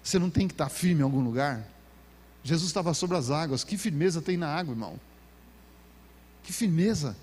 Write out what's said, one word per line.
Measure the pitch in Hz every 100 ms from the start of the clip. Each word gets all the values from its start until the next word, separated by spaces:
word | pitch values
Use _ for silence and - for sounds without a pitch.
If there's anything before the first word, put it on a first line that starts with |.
Você | - 190
não | 180
tem | - 190
que |
estar | - 139
firme | - 180 165
em |
algum | 135 135
lugar? | 123 120 143 120 104 - - - - - - -
Jesus | - 165 175
estava | 196 170
sobre | 151 180 180
as | 123
águas. | 147 160 131
Que | - 202
firmeza | 226 147 185 165
tem | 160 180
na | 160
água, | 156 165
irmão? | 113 101 - - - - - - - - - - - - - - -
Que | -
firmeza! | - 214 160 196 190 143 95